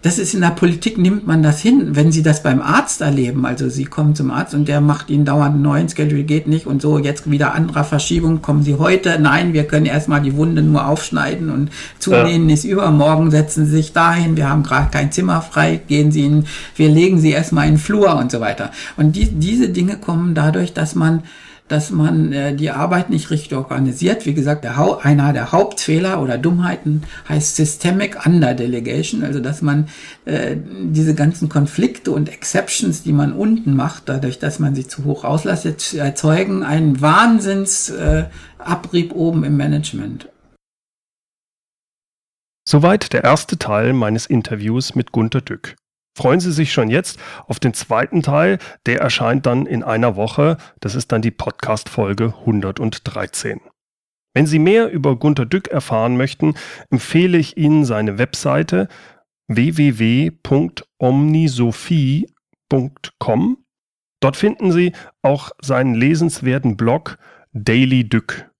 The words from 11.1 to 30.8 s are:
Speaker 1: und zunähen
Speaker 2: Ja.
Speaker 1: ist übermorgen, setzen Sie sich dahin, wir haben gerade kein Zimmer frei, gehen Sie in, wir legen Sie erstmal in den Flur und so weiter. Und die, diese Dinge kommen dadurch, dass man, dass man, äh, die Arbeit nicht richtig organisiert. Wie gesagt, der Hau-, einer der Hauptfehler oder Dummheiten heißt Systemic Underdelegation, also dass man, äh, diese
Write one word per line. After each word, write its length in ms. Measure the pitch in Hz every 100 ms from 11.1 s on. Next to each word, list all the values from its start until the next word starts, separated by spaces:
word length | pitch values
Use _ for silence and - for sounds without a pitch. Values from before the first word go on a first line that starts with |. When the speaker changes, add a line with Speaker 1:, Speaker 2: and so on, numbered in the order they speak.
| 156 139 160 165
Speaker 1:
und 220 | 135 147 - - -
zunähen 500 | - 180 123 170 160
Speaker 2:
Ja. 40 |
Speaker 1:
ist 120 | 151 151
übermorgen, 680 | 190 196 151 147 156 160
setzen 340 | 151 151 156 151
Sie 60 |
sich 220 | 156 151
dahin, 420 | - 165 170 165 160
wir 140 | 139
haben 140 | 151
gerade 280 | 139 135 143
kein 220 | 143 143
Zimmer 280 | - 185 165
frei, 380 | 160 - 156 160 -
gehen 240 | 147 151
Sie 140 | 151 143
in, 220 | 151 151 - - -
wir 140 | 156
legen 280 | 151 180 180
Sie 120 | 156
erstmal 380 | 147 165 160 147
in 60 | 151
den 40 |
Flur 380 | - 208 196 151
und 120 | 123
so 120 | 123
weiter. 300 | 110 98 101 - - -
Und 180 | 151 165
die, 160 | 214
diese 380 | 165 170 233 247
Dinge 260 | 180 180 208
kommen 400 | - 165 175 156
dadurch, 380 | 151 170 175
dass 220 | - 160 175
man, 280 | 160 165 160 - - - _
dass 220 | 151 151
man, 420 | 180 156 165 156
äh, 200 | 143 139
die 180 | 143 151
Arbeit 380 | 127 165 180 180
nicht 220 | 156 151
richtig 240 | 151 - 135
organisiert. 680 | 135 131 131 123 175 220 165
Wie 80 |
gesagt, 320 | 151 139 151 127
der 100 | 120
Hau-, 220 | 175 -
einer 340 | 143 147 143
der 220 | 131 117
Hauptfehler 680 | 165 202 - - 160 185 175
oder 160 | 131 120
Dummheiten 680 | 156 175 175 175 156 151 151 - -
heißt 260 | 156 151 -
Systemic 680 | 151 - 175 185 202 - -
Underdelegation, 1000 | 170 135 123 120 123 117 127 156 220
also 160 | 143 143
dass 220 | 127 151
man, 260 | 151 143 151 - - - -
äh, 320 | 151 123 156
diese 580 | - 190